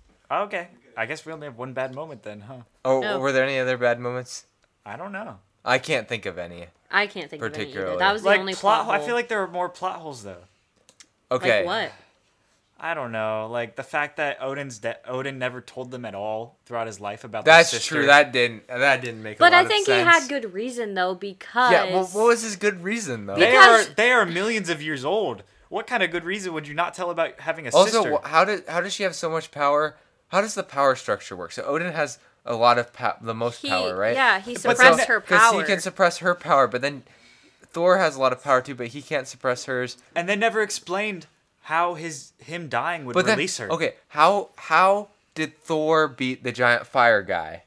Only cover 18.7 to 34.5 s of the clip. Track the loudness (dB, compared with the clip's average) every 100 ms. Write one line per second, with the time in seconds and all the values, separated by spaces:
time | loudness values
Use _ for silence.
18.7 | 0 2 2 -2 -10 -12 4 6 6 4
19.7 | 0 2 2 4 4 2 -8 -8 -8 -8
20.7 | -6 -6 -2 -2 -4 -10 -14 -6 2 4
21.7 | 4 4 -2 -2 2 2 2 -2 -2 -2
22.7 | -2 -6 -4 -4 -8 -6 2 4 10 10
23.7 | 10 4 0 2 4 2 -2 -2 -2 -4
24.7 | -6 -4 -6 -2 -2 -2 -6 -14 _ _
25.7 | -10 -4 -2 -2 -2 -6 -6 -6 -8 -8
26.7 | -4 -4 -4 -6 -2 -4 -4 -8 -6 2
27.7 | 4 6 4 0 -2 2 2 4 0 -4
28.7 | -6 -4 -4 -4 -4 -4 -4 -6 -2 0
29.7 | 2 -2 -6 _ _ _ -2 -2 -6 -8
30.7 | 0 2 2 -2 -6 -6 -14 -12 -10 -4
31.7 | -4 -4 -4 -6 -8 _ _ -8 2 4
32.7 | 4 0 -4 -4 -4 -8 -4 -4 -6 -4
33.7 | -2 -2 -2 -2 2 2 0 -4